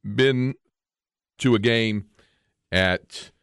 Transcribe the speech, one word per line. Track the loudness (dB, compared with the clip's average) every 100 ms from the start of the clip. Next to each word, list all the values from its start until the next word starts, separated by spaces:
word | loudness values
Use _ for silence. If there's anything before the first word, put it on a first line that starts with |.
been | -6 0 2 2 -4 -6 _ _ _ _ _ _ _ _
to | 2
a | 2
game | 2 0 -2 -4 -8 _ _ _ _ _ _
at | 0 0 -2 _ -20 -20 _